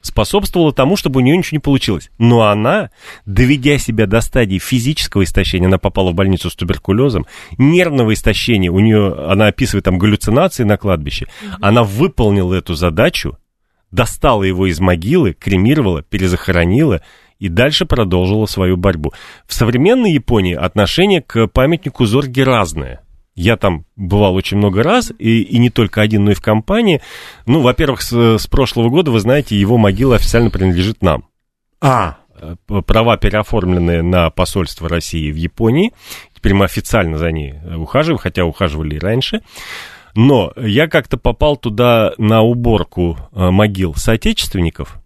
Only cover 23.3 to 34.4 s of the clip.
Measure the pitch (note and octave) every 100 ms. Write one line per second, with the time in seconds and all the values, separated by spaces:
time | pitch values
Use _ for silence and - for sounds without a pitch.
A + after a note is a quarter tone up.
23.3 | - F2+ A2+ G2+ D#2+ - - F#2+ G2+ G2+
24.3 | F#2 - G2+ G#2 F#2+ C#3+ B3 A3+ - A2+
25.3 | A2+ - B2 A#2+ - G#2 - G#2+ G#2+ G2+
26.3 | G2 - G#2+ - G#3 A3 D3+ - - -
27.3 | - - D3+ B2+ B2 D3+ A#2+ - A#2 A#2
28.3 | A2 - C3 B2+ B2 A#2 D3 D#3+ A2+ G2+
29.3 | C#3+ - G#2 G2+ A#2+ G2+ G2 C3+ A2 -
30.3 | - A2+ - F#2 F2 F#2+ A2 F#2 C#2 -
31.3 | _ _ _ _ _ C#3+ B2+ F2 C#2+ _
32.3 | _ D#2 E2+ - G2+ - A2 A#2 A2 G#2
33.3 | G#2+ G#2 A2+ F2+ F2+ E2+ E2+ E2+ F2+ E2
34.3 | -